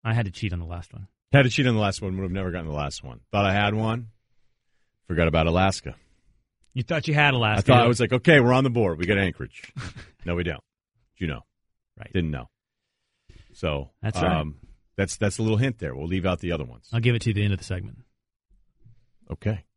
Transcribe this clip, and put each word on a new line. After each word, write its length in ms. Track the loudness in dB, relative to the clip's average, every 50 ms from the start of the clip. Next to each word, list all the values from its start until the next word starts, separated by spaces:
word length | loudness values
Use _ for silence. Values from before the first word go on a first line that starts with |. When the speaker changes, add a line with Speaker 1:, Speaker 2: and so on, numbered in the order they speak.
| -2
Speaker 1:
I 80 | 0
had 140 | -2 0 -2
to 40 | -4
cheat 200 | -6 -6 -6 -6
on 60 | -6 -6
the 80 | -8
last 260 | -8 -12 -14 -14 _
one. 160 | -16 -18 -18 -18 _ _ _ _
Speaker 2:
Had 100 | 4 4
to 60 | 4 4
cheat 180 | 2 2 2
on 80 | 2 2
the 60 | 2
last 220 | 0 0 -2 -4
one. 120 | -8 -6 -6
Would 60 | -6 -6
have 60 | -4
never 180 | -6 -4 -4 -6
gotten 160 | -6 -6 -6 -6
the 60 | -6
last 280 | -6 -6 -6 -8 -10
one. 180 | -14 -16 -18 -18 _ _
Thought 140 | -2 0 2
I 60 | 2 2
had 200 | 2 0 0 0
one. 340 | 0 -2 -2 -4 -6 -8 -14 _ _ _ _ _ _ _ _ _ _ _ _ _ _ _ _ _ _ _
Forgot 220 | -4 0 2 2 4
about 180 | 4 2 2
Alaska. 480 | 2 2 2 2 2 0 -4 _ -14 -16 _ _ _ _ _ _ _ _ _ _ _ _ _ _ _ _
Speaker 1:
You 80 | -8
thought 260 | -6 -4 -4 -4 -2 0
you 60 | 2
had 180 | 4 4 4 4
Alaska. 380 | 2 2 2 2 2 6 6
Speaker 2:
I 20 | 8
thought, 80 | 8 8
I 40 | 4
was 120 | 4 2
like, 120 | 2 0
"Okay, 260 | 0 2 6 6 8 8
we're 140 | 8 6
on 100 | 4 4 4
the 60 | 2
board. 280 | 2 2 2 2 0 -2
We 80 | 0
got 120 | 0 2 2
Anchorage." 540 | 2 0 -2 -4 -12 -12 _ -20 -20 -16 _
<laughs> 480 | -12 -12 -12 -14 -16 -20 -20 _ _ -6
No, 80 | -4 -4
we 80 | -2 -2
don't. 180 | -4 -6 -6 _ _ _ _ _ _ _ _ _ _ _
You 100 | _ -6
know. 140 | -6 -6 -8 -12 _ _ _ _ _ _ _ _ _ _ -20
Speaker 1:
Right. 140 | -20 -4
Speaker 2:
Didn't 180 | -2 -2 -2 -2
know. 200 | -4 -6 -10 -12 _ _ _ _ _ _ _ _ _ _ _ _ _ _ _ _ -20 -20 -20 _ -12
So, 360 | -6 -4 -4 -4 -4 -8 -10 _ _
Speaker 1:
That's 180 | -6 -4 -2 0
right. 100 | 0 0
Speaker 2:
um, 260 | 0 0 -2 -6 -10 -14 -20 -20 -20 _ _ _ _
that's, 200 | -4 -4 -4 -2
that's 220 | -2 -2 -2 0 -2
a 40 |
little 140 | -2 0 2
hint 220 | 2 0 -2 -2 -6
there. 160 | -8 -10 -8
We'll 100 | -8 -6
leave 200 | -4 -4 -2 0
out 140 | -2 -2 -2
the 120 | -2 -4
other 120 | -4 -4 -6
ones. 240 | -10 -12 -20 _ _
Speaker 1:
I'll 80 | -4 0
give 140 | 0 0 0
it 80 | 0
to 80 | -2 -2
you 20 |
at 40 | -2
the 80 | 0 0
end 80 | 0 -2
of 40 | -4
the 60 | -4
segment. 340 | -8 -8 -8 -8 -12 -16 -20 -20 _ _ _ _ _ _ _ _ _ _ _ _ _ _ _ -20 -20 -20 _ _ _ _ _ _ _
Speaker 2:
Okay. 320 | -14 -6 -4 -6 -6 -6 -10 _ _